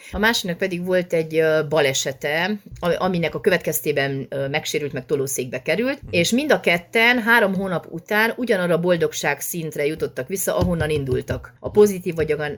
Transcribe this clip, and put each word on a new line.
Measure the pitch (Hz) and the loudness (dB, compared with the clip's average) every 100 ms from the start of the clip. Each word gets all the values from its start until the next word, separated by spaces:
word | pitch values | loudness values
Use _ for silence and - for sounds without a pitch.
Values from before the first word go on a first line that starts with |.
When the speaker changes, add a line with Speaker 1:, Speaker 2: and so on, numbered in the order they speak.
| - | -10
Speaker 1:
a | 180 | 0
másiknak | 220 233 190 170 | 2 2 -2 -2
pedig | 190 175 | -2 -4
volt | 180 180 180 | 0 0 2
egy, | 165 160 156 | 0 0 2
ö, | 160 156 156 | 4 4 2
balesete, | 156 139 131 147 131 147 156 185 214 - - | 2 2 0 -4 -4 -4 -2 -2 -4 -8 -6
a-, | 175 165 | -2 0
aminek | 185 175 156 | 0 0 -2
a | 151 | 0
következtében, | - 175 170 156 156 143 139 135 135 | 2 2 0 -4 -2 0 0 -2 -6
ö, | 139 139 | -4 -2
megsérült, | 147 - 156 143 | -2 -2 -4 -4
meg | 147 - | -6 -2
tolószékbe | 147 135 - 131 127 | -2 -2 -4 -6 -6
került, | - 170 254 277 | -2 0 0 -4
Speaker 2:
Mhm. | - | -4
Speaker 1:
és | 180 170 | 0 2
mind | 240 302 | 2 2
a | 190 | 2
ketten | - 170 - 233 233 247 | 2 0 0 2 4 4
három | 220 233 214 | 4 4 4
hónap | 185 190 165 - | 0 -2 -4 -6
után | 165 - 208 226 - | -12 -2 0 2 0
ugyanarra | 240 196 175 | 0 0 2
a | 165 | 2
boldogság | 180 175 156 - 156 143 | 2 2 2 0 -2 -2
szintre | - 175 156 147 147 | -4 -6 -6 -2 -2
jutottak | 160 135 - 127 | -2 -6 -6 -6
vissza, | 190 - - | -4 -2 0
ahonnan | 180 170 151 | 0 0 0
indultak. | 151 135 127 - 127 - - | -2 -2 -4 -4 -6 -8 -12
A | - | -2
pozitív | 208 208 190 180 | 4 4 4 -4
vagy | 165 156 | -2 -2
a | 151 147 | -2 -4